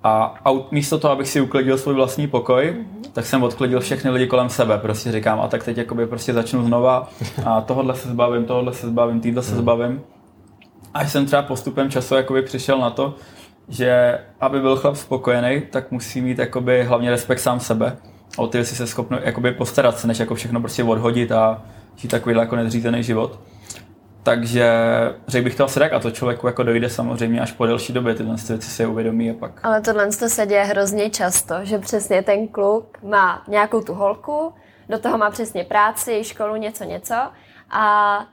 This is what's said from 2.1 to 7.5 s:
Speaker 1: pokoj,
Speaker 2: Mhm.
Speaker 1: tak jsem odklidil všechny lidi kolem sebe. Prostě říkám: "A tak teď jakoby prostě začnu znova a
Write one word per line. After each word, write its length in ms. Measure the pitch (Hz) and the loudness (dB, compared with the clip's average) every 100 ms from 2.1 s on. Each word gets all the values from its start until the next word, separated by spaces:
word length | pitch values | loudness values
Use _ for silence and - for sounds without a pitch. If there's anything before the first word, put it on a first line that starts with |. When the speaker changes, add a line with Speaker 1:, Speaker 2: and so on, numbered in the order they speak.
| 139 143 | 0 0
Speaker 1:
pokoj, 440 | 131 120 127 156 233 | 0 2 2 2 -2
Speaker 2:
Mhm. 260 | 226 214 - | -10 -14 -10
Speaker 1:
tak 120 | - | -8
jsem 180 | 123 131 | -2 0
odklidil 360 | 120 117 127 127 | 0 0 0 0
všechny 300 | 127 135 131 | 0 -2 0
lidi 180 | 127 127 | 0 2
kolem 220 | 127 123 | 2 2
sebe. 280 | - 113 104 | 0 2 2
Prostě 340 | 107 107 123 | 0 -4 -2
říkám: 280 | 110 110 107 | 0 0 0
"A 60 | 101 | 0
tak 160 | 120 | -2
teď 140 | 120 113 | -2 -4
jakoby 300 | 113 117 117 | -4 -2 -2
prostě 260 | 117 - | -2 0
začnu 300 | 117 113 127 | 0 0 0
znova 460 | 117 120 127 127 131 - 117 - | 2 4 4 2 -2 -10 -10 -4
a 160 | 113 | 0